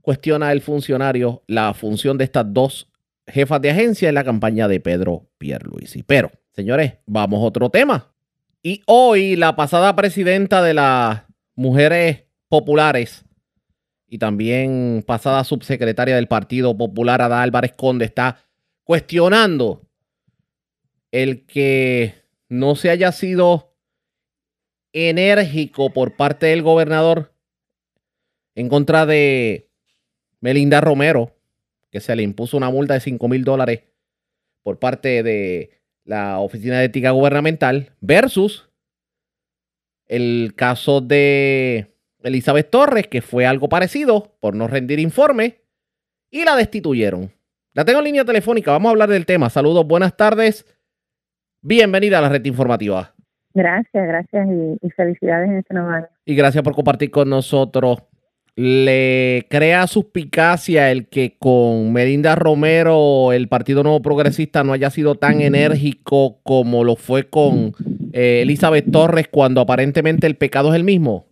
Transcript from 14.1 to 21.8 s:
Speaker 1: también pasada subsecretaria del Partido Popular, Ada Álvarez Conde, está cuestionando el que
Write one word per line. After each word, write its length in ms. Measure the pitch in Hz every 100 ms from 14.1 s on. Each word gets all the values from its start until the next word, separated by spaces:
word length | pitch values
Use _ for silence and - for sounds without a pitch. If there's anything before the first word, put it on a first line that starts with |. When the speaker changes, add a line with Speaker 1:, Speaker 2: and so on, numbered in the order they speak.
| 110
Speaker 1:
también 880 | 113 104 110 127 131 127 123 113 -
pasada 380 | 117 139 135
subsecretaria 720 | 131 139 - 131 113 110 127 127
del 120 | 117
Partido 480 | 110 95 127 127 107
Popular, 460 | 117 98 120 123
Ada 220 | 120 120
Álvarez 300 | 123 120 123
Conde, 320 | - 131 127 113
está 340 | 127 127 123 _ _ _ _
cuestionando 1000 | - 165 - 170 175 214 214 151 113 - _ _ _ _ _ _ _ _ _ _ _ _ _
el 340 | 127 131 127 _
que 680 | 143 139 135